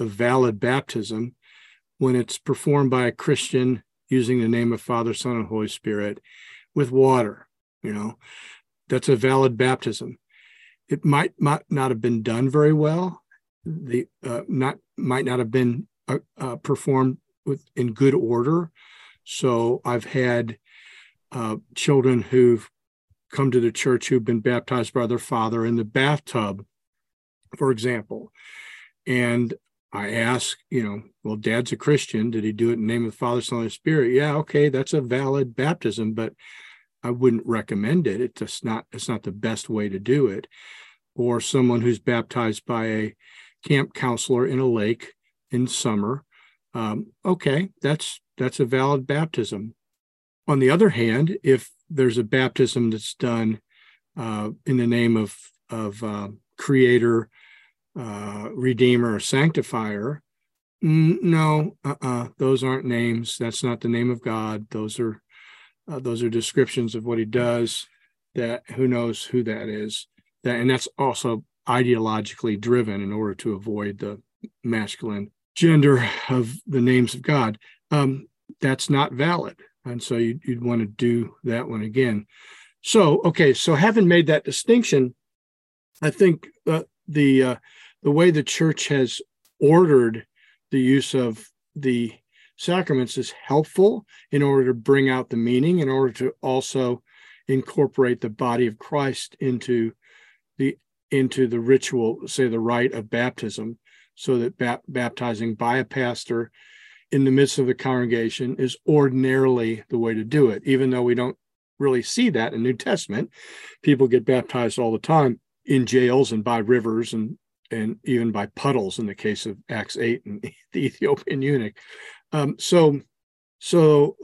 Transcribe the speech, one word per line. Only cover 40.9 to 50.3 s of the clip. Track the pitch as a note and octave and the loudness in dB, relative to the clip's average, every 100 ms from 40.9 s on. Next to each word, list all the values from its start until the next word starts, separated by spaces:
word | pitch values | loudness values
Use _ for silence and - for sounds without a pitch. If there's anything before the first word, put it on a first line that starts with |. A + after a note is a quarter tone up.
| _ _ - | _ _ -4
Or | A#2+ A#2 | -2 -2
someone | - C#3 B2 A#2 | 0 2 2 2
who's | A#2+ A2 | 0 0
baptized | - A#2 - B2+ A2+ G#2 - | 0 -2 -2 -4 -2 -4 -6
by | A#2 A2+ | -4 -4
a | A2 G#2+ - _ - - _ - | -4 -4 -8 _ -20 -20 _ -2
camp | C#3+ - | 0 0
counselor | - C3 A2+ - B2 C3 | -4 -4 -2 0 0 0
in | B2+ | 0
a | C3 | 0
lake | A#2 G#2 A#2 - _ _ _ _ | 0 0 -4 -8 _ _ _ _
in | B2 B2+ | -4 -2
summer. | - B2 G#2+ G#2 C#3+ - _ _ _ _ | -2 -2 -2 -2 -6 -10 _ _ _ _
Um, | B2 A2 A2 - _ | -8 -6 -6 -10 _
okay, | F#3 F3+ D3 C#3 G3 - | -2 0 0 -2 -2 -4
that's, | C#3 D3+ - - _ - | -2 -2 -6 -14 _ -6
that's | B2+ - | -4 -2
a | B2 | 0
valid | C3 C3+ C#3+ B2+ | 0 0 0 -2
baptism. | D3 D#3+ - G#2 G#2 A2 - _ _ _ _ _ | -4 -2 -4 -6 -8 -10 -16 _ _ _ _ _